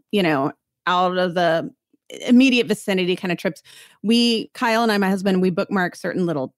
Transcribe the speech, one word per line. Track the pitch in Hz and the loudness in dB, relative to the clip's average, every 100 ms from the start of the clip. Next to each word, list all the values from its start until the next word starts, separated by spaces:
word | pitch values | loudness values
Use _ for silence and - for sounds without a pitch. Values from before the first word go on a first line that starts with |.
| _ | _
you | 208 | 0
know, | 175 147 147 - _ _ - | 2 0 -2 -6 _ _ -2
out | 180 180 185 | 0 0 0
of | 180 | -2
the | 170 175 165 - - _ _ _ - - | 0 0 0 -4 -12 _ _ _ -12 2
immediate | 247 269 240 180 | 4 6 2 0
vicinity | 208 - 190 180 180 | -4 -2 -2 0 -2
kind | - | -4
of | 170 | -4
trips. | 190 180 - - - _ | -6 -8 -16 -20 -20 _
We, | 202 233 240 226 - | 0 2 2 0 -4
Kyle | - 240 226 | -4 -2 0
and | 233 | 2
I, | 202 | 2
my | 190 | 0
husband, | 196 196 185 | 0 0 0
we | 185 | 0
bookmark | 175 196 196 180 - | -2 -2 -2 -2 -4
certain | 180 - 170 | -8 -4 -4
little | 151 131 | -4 -6